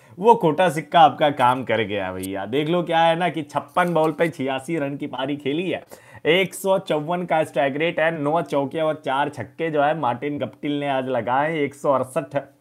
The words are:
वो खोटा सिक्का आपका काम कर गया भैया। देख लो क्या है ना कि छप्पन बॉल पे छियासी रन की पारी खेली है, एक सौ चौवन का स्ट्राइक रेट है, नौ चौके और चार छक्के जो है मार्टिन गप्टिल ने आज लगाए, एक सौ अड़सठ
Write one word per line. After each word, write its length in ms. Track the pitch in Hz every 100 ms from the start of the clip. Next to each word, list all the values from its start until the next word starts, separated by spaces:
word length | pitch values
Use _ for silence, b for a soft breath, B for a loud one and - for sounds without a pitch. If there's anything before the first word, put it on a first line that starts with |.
| B -
वो 160 | 214
खोटा 340 | 233 170 147 180
सिक्का 320 | 151 151 170
आपका 300 | 151 - 151
काम 340 | 139 123 131
कर 180 | 117 113
गया 300 | 104 101 92
भैया। 340 | 92 95 98 101
देख 220 | 135 151
लो 140 | 175
क्या 180 | 170 165
है 160 | 165 165
ना 120 | 180
कि 140 | 151
छप्पन 520 | 143 - - - 180
बॉल 180 | 165 160
पे 160 | 156 170
छियासी 500 | - 131 131 131 165
रन 180 | 139 143
की 100 | 147
पारी 300 | 123 135 143
खेली 340 | 135 151 180
है, 140 | 110 - B B B 147
एक 280 | 175 185
सौ 240 | - 190 190
चौवन 460 | 190 151 147 175
का 200 | 175 160
स्ट्राइक 320 | 151 160 139 139
रेट 240 | 170 165
है, 220 | 160 165
नौ 200 | 143 165
चौके 380 | 165 143 135 160
और 140 | 156
चार 340 | 147 139 135 147
छक्के 420 | 135 104 - 165
जो 120 | 151
है 160 | 143 160
मार्टिन 400 | 131 123 143 143
गप्टिल 420 | 120 - 151 143
ने 80 | 143
आज 200 | 131 127
लगाए, 500 | 123 113 127 151 165
एक 160 | 143
सौ 180 | - 156
अड़सठ 500 | 131 123 165 - 139 - _